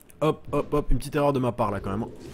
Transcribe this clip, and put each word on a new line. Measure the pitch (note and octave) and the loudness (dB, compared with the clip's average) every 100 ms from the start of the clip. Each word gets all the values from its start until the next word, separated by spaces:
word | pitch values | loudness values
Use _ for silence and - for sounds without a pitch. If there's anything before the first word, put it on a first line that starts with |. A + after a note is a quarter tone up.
| - - | -20 -2
Hop, | D3+ - - | -2 -2 -4
hop, | C#3+ - | -4 0
hop, | D3 - | 0 4
une | B2+ | 2
petite | - D3 | 2 2
erreur | C#3+ | 2
de | C3+ | 2
ma | B2+ | 0
part | A#2 G#2+ | 0 -2
là | G2 | -2
quand | G2 | -4
même, | G2 | -4
hein. | A2+ - - | -4 -10 -14